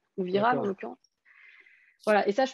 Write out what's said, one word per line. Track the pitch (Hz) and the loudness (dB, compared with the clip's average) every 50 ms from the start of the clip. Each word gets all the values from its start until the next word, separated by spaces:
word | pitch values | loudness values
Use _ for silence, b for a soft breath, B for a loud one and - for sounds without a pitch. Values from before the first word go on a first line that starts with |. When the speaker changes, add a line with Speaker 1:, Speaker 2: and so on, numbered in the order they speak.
| _ _ - - | _ _ -8 -8
Speaker 1:
ou | 185 | -6
virale, | 180 180 202 208 233 254 262 | -2 -2 0 2 2 0 0
en | |
Speaker 2:
D'accord. | 226 202 | -2 -4
Speaker 1:
l'occurrence. | 190 - - 220 - - _ _ _ _ _ b b b b b b b b b b b b b b b - | -6 -8 -10 -14 -16 -16 _ _ _ _ _ b b b b b b b b b b b b b b b 0
Voilà, | 220 214 202 - - | 2 2 4 4 2
et | 202 | 2
ça, | - 254 | 0 0
je | 254 | -2